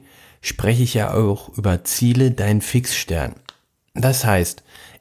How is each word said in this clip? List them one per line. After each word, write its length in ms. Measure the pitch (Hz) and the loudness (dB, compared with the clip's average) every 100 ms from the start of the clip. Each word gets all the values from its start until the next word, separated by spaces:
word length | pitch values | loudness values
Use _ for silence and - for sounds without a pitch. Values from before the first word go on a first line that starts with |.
| - _ - _ | -10 _ -20 _
spreche 440 | - - 104 120 | -10 -4 0 2
ich 100 | 123 | 2
ja 180 | 113 101 | 0 0
auch 360 | 95 107 101 - - | 0 0 0 -6 -4
über 240 | 101 90 | -2 -2
Ziele, 480 | - - 120 120 131 | -2 0 2 4 2
dein 300 | 127 101 104 | 2 0 0
Fixstern. 760 | - 123 123 - - 85 65 - - _ _ _ _ | 2 -2 -2 -6 -4 -4 -4 -10 -20 _ _ _ _
Das 300 | - 127 127 | -2 0 0
heißt, 380 | 117 95 90 - _ - - - | 2 2 0 -6 _ -20 -20 -10